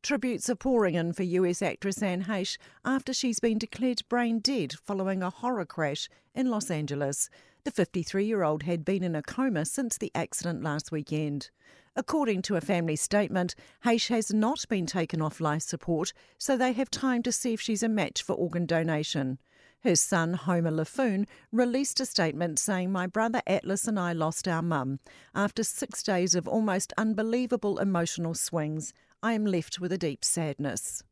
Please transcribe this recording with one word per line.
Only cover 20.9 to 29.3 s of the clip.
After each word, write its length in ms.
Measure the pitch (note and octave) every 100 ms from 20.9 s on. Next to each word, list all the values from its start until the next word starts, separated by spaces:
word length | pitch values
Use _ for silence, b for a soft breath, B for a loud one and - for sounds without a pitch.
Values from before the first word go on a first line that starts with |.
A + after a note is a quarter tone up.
| - B3+ G3 G3+ B B
released 480 | A3+ B3 B3 C#4 -
a 80 | C4
statement 540 | - E3 D3 F3 D#3
saying, 320 | - F#3 F3+
"My 160 | F#3+ F3+
brother 340 | G#3+ A3+ A#3 -
Atlas 400 | F#3+ - G3 -
and 100 | G#3+
I 140 | F3
lost 340 | E3 D#3+ D#3+ -
our 160 | E3
mum. 380 | E3+ D#3 B2+ C#3 B B B
After 300 | - G3+ -
six 400 | A3 - - -
days 320 | - F#3 F3+ F3
of 100 | E3
almost 460 | A#3 A3 F#3+ - -
unbelievable 840 | A3 G#3 A3+ A#3+ B3 B3 G#3 -
emotional 560 | G3+ F3+ E3+ - E3
swings, 580 | E3 - E3+ D3+ D#3 D#3 - b b
I 120 | G#3+